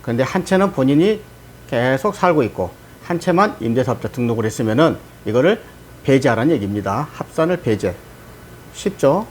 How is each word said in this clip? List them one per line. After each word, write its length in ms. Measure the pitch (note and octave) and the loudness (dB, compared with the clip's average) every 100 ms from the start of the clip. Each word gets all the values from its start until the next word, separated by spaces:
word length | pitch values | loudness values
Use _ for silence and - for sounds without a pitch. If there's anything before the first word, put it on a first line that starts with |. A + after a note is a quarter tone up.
그런데 220 | - A#2+ | -2 -2
한 220 | C3 F#3+ F3+ | 0 -2 0
채는 260 | F#3 G3 | 2 2
본인이 500 | G3 C3 C#3+ F#3+ G#3+ - - - - - | 2 2 4 2 0 -6 -20 -20 -20 -6
계속 460 | A#2+ B2+ C3 G#3 - | -2 0 0 -2 0
살고 280 | F3+ D3+ | 2 2
있고 280 | A2 - F2+ - - - | 0 -2 -8 -8 -20 -20
한 160 | - E3+ | -6 -4
채만 360 | F3+ E3+ G#3 - | 0 2 0 -2
임대사업자 500 | A#2 A#2 B2+ A#2 - | -2 0 0 -2 -6
등록을 360 | - A#2+ A2+ A2 | -4 -2 -2 -2
했으면은 520 | - A2+ A2+ D#3+ - - - - | -2 -2 2 2 0 -10 -12 -2
이거를 360 | A#2 D#3 A3 - - - - | 2 2 0 -6 -20 -20 -8
배제하라는 520 | - C3+ B2+ A2 C3+ D3 | 2 2 4 2 2 0
얘기입니다. 520 | G2 G#2 G2 G#2 D3+ | -2 -4 -4 -4 -6
합산을 440 | - - - D#3+ F3+ | -10 -8 -2 -2 0
배제. 340 | B2 G#2+ G2 F2 - - - - - - - | -2 -2 -2 -6 -16 -20 -20 -20 -20 -20 -20
쉽죠? 540 | - G3+ G3 C#3 E3+ A3 | -8 -8 0 2 2 -2